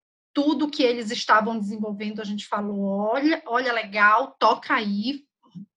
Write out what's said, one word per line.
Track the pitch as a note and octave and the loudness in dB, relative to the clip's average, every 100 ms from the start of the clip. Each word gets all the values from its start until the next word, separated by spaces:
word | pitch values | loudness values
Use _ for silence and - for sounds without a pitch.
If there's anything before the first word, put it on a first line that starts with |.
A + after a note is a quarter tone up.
| _ _ _ | _ _ _
tudo | C#4+ D4 D#4 D4 | 0 0 2 0
que | - | 2
eles | B3 A#3+ A3 | 2 0 -4
estavam | A#3 - G#3+ G#3+ A3+ | -4 2 4 4 -2
desenvolvendo, | G3+ A3 G#3+ G3+ G#3+ G#3+ | -6 -6 -6 -6 -8 -8
a | |
gente | G3+ G#3 - | -8 -8 -6
falou, | G#3+ G#3 G3+ | -4 -4 -4
"Olha, | G3 G3 G#3+ B3+ D4+ D#4+ A#3 | -2 -2 -2 0 0 0 -2
olha, | A#3+ C4 | -2 0
legal, | A#3 G#3 G#3 G#3 A3 C4+ - | -2 -2 2 4 4 2 2
toca | A3+ A#3 - | 2 2 0
aí, | C4+ G#3 G3+ A#3 C#4+ _ _ _ F3 G3+ | -2 0 -2 -4 -6 _ _ _ -20 -20